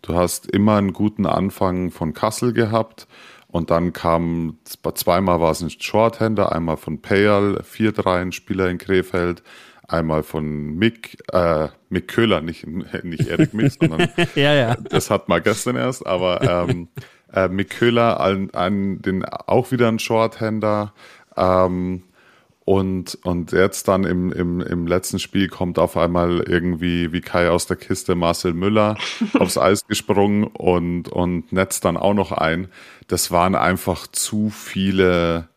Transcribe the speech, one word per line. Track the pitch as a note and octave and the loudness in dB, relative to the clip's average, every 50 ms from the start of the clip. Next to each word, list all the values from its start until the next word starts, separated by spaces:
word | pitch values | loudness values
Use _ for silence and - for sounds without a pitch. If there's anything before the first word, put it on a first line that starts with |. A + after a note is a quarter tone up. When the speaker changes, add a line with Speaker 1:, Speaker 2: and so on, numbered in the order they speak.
Speaker 1:
du | - - E2 | -6 -2 0
hast | E2+ F2+ F2 - - - | 0 2 0 -2 -6 -8
immer | - - G2+ G#2 A2 G#2+ | -2 0 2 4 4 4
einen | G#2 G2+ G2 | 4 2 0
guten | F2 - G2+ G#2+ G#2+ - G2 | 0 0 -2 -2 0 -2 0
Anfang | D#2+ D#2 - F#2 G2 - - G2 F#2 F2+ F2+ F2+ F2 | 0 0 0 0 -2 -2 -2 -2 -2 0 -2 -4 -6
von | - - E2+ D#2+ D#2 | -6 -6 -6 -6 -4
Kassel | - - A2 - - C3 B2 | -2 -2 -2 -2 0 -2 -2
gehabt | A2+ A#2 A#2 G#2 A2 A2+ A2+ - - - - _ - - - - - - _ _ | 0 0 0 2 0 -2 -2 -2 -8 -20 -20 _ -20 -20 -20 -20 -20 -20 _ _
und | - F2 D#2+ - | -4 -4 -2 0
dann | E2+ E2+ F2 F2+ | 0 0 0 -2
kam, | E2 - - F2 E2 E2 E2+ E2+ E2+ E2+ E2 D#2+ D#2 _ _ | -4 -2 0 2 2 2 2 0 -2 -2 -4 -6 -8 _ _
z-, | - - _ - D#2+ - | -20 -20 _ -8 -8 -6
zweimal | - - - F2 F2+ G2 F#2 F2 E2 | -2 0 2 2 2 2 2 2 4
war's | E2+ D#2+ D#2 - | 2 2 2 0
ein | F2 D#2 | -4 -8
Shorthander, | - _ - - - G#2 A2+ A2+ A2 - A2 A2+ A2 G2+ G2 - | -8 _ -10 -2 2 2 2 2 2 0 -2 0 0 0 0 0
einmal | - E2 E2 E2 D#2 | 0 -2 -2 -2 -4
von | - - - D#2 D2 | -4 -6 -10 -10 -10
Payal, | - - A2 G2 G2+ G#2 G#2 G2+ G2+ G2+ F#2+ - - | -4 0 2 4 4 4 4 4 2 0 -2 -4 -8
vier | - - - A2 G#2+ | -12 -6 -2 -2 -2
Dreien | G#2 - G2+ F#2 F#2 F2+ F#2 F#2 | 0 0 0 0 0 0 -2 -4
Spieler | - - _ - G2+ F#2+ F#2 F2+ | -8 -10 _ -6 -2 0 0 0
in | F2+ E2+ | -2 -4
Krefeld, | - - F#2+ F#2 F2 - - F2+ F2 F2 F2 - _ - - - - - _ - _ _ | -4 0 0 0 0 0 -2 -2 -2 -2 -4 -6 _ -20 -20 -20 -20 -20 _ -20 _ _
einmal | - E2+ E2 D#2+ D#2 D#2 | -2 -2 0 0 0 -2
von | D2+ - - D#2 D#2 D2+ D2+ D2 D2 D2 D2+ | -2 -4 -6 -6 -6 -4 -6 -6 -8 -8 -2
Mick, | E2 G#2 A#2 A2+ - - - - - - - | 0 0 0 0 -2 -20 -20 -20 -16 -14 -2
äh, | - F2+ F2 E2+ E2 D2+ D#2 D2 - _ _ _ | 0 2 2 2 2 0 0 -4 -6 _ _ _
Mick | - F2+ - | -6 -6 -6
Köhler, | - - - A2+ A2+ G2 D#2+ | -2 0 0 2 2 2 0
nicht, | D2+ E2+ E2 - - | -2 -6 -10 -12 -12
<laughs> | - D#2 F#2 - - - - | -10 -10 -10 -10 -8 -10 -10
nicht | - F2+ E2 - - | -8 -8 -4 -4 -4
Erik | - E2+ - D#3 - - | -2 2 0 0 0 2
Mick, | G#2 B2+ C#3+ | 0 0 0
sondern | - - E3 D3+ D#2+ - D#3+ - - - | 0 0 -2 0 2 0 -2 0 0 -2
Speaker 2:
<laughs> | F3 - - | -2 -2 0
Ja, | D3 C#3 C#3+ D3 | 0 2 4 4
ja. | C#3+ B2 A2+ A#2+ - - - | 2 2 0 -2 -4 -4 -2
Speaker 1:
das | - C#3+ - - | -2 -2 0 2
hat | G#2+ G2 - - | 0 0 2 2
man | E2+ E2+ | 0 2
gestern | D#2+ G#2+ G2+ - - B2 B2 | 4 2 0 0 -2 -4 -2
erst, | B2 B2 B2+ C3 - - | 0 -2 -2 -4 -4 -4
aber, | - F#2 F2+ F#2 F2+ F2+ - - | -4 -2 0 0 0 0 2 2
ähm, | - F2 F2 F2 F2 F2+ F2 E2+ - _ - - - | 2 2 0 0 -2 -2 -4 -6 -12 _ -18 -20 -20
Speaker 2:
<laughs> | _ _ _ _ | _ _ _ _
Speaker 1:
äh, | - F#2+ F#2+ F2+ | 0 0 0 0
Mick | F2+ G2 G2 - | 0 -2 -4 -4
Köhler, | - - A#2+ A#2+ A#2 A#2+ A#2 A#2 F#2+ - | -2 0 2 2 4 4 4 2 2 2
an, | C#2+ F#2 G2 F#2+ G2 - | 2 0 0 0 -2 -6
an | - - F2 F#2 G#2 G2+ G2 G2 F#2+ - | -4 -2 -2 0 0 0 -2 -2 -4 -4
den, | - G2 F#2+ F#2 - | -4 -2 -2 -2 -4
auch | - - - - - F#2+ A#2+ A#2+ - | -6 -10 -10 -2 2 2 2 2 0
wieder | C3 A#2+ A#2+ A#2 | 0 2 2 2
ein | A2+ A2 | 2 0
Shorthander, | - - A#2 A2 A2+ A2+ - - A2+ A2 A2 G#2+ G#2 G#2+ G#2 G#2 G#2 G#2 _ _ - - - - _ _ _ | -2 0 2 2 2 0 -2 -4 -4 -4 -2 -2 0 0 0 0 -4 -6 _ _ -20 -20 -20 -20 _ _ _
ähm, | - F#2 F#2 F#2 F#2 F#2 F#2 F#2 F2+ F2+ F#2 F#2 F2+ - _ _ _ _ _ _ _ _ _ _ _ _ | 0 2 4 4 4 4 2 2 -2 -2 -4 -4 -6 -10 _ _ _ _ _ _ _ _ _ _ _ _
und, | - G2 F#2+ F#2+ F#2+ F#2 F#2 E2 - - - _ | 2 2 2 2 0 -2 -4 -6 -8 -12 -8 _
und | F2+ F2+ F2 E2+ - | -2 -2 -2 -4 0
jetzt | - F2 F#2 G2 - - - - | 2 2 2 2 0 -2 0 2
dann | G2 F#2 G2 | 2 2 2
im, | E2 F2 F2+ F2+ F2+ | 0 0 0 0 -2
im, | - D#2+ F2 F2 F2 F2 | -2 -2 -2 -2 -2 -4
im | - - - F2 E2+ | -4 -4 -4 -4 -2
letzten | E2+ F2 F#2 - - - F#2+ | 0 0 -2 -2 -2 -6 -6
Spiel | - - - G2+ G2 F2+ | -6 -4 -2 -2 -2 -2
kommt | - - F#2+ F2+ E2+ E2 | -2 -4 -4 -2 2 2
auf | E2+ F2+ - | 0 2 2
einmal | - E2 F2 F2 F2 E2+ F2 F2 F2 - | 0 0 2 2 2 2 2 2 0 0
irgendwie | - - F2 E2+ F2+ F2 D#2 F2+ F2 E2+ F2 F2 E2 | 0 0 0 0 0 -2 0 0 0 0 0 0 0
wie | D#2 F2+ | -2 -4
Kai | - - - F2 F2 E2+ | -6 -2 0 2 4 4
aus | E2+ F2 - | 4 2 0
der | - F2+ | -2 -6
Kiste | - - - G2 - - - F2+ | -6 -4 -6 -6 -4 -2 -2 0
Marcel | F2 E2+ E2 E2+ - - F#2 E2 | 2 2 0 0 0 -2 -2 -2
Müller | E2+ F#2 G2+ G#2+ G#2+ G#2+ G#2 G#2+ G#2 - - - - | 0 0 2 2 4 2 2 0 -2 -6 -10 -4 -4
Speaker 3:
<laughs> | A3+ G#3 - C4+ | -6 -2 2 0
Speaker 1:
aufs | - F#3 - - | 0 2 2 2
Eis | C2+ F#2 G2+ - - _ | 4 4 4 2 0 _
gesprungen | G#2+ - - - G#2 G2 G2+ G#2 G#2 G#2 G#2 | -6 -6 0 0 4 4 4 4 4 2 0
und, | - - - - F2+ F2+ F2 E2+ F2 F2 F2 E2 - | -2 -4 -2 0 2 2 2 2 0 -2 -4 -4 -4
und | - - F2+ F2+ F2+ E2+ D#2+ _ | -2 0 0 0 0 -2 -4 _
netzt | - F#2 F#2+ - - - - | 0 0 0 0 -2 -2 0
dann | F#2+ E2+ | 0 0
auch | - - G2 G2+ | 2 0 2 2
noch | G#2 F#2+ - | 2 0 -2
ein. | - - D#2+ D#2+ E2 E2+ F#2 F#2 - - - - - - - _ | -2 -2 0 0 0 -2 -4 -8 -12 -20 -20 -20 -20 -20 -8 _
Das | F#2 E2+ - - | -4 -4 -2 0
waren | F#2 E2+ E2+ F#2 F#2+ | 2 2 4 4 2
einfach | C#2+ - E2+ F#2 F#2 - G2 F2+ - - | 2 2 2 0 0 -2 -4 -4 -4 -6
zu | - - - - - - G#2+ G#2+ G#2+ | -10 -6 -6 -6 -4 -2 -2 -2 -2
viele | G#2 - - - - F#2+ F#2+ G2 F#2+ F#2+ F#2+ F#2 F2+ F2 E2+ E2+ E2 E2+ E2 _ _ | -4 -8 -16 -8 -4 -2 -2 0 4 4 4 4 4 2 2 0 0 -2 -4 _ _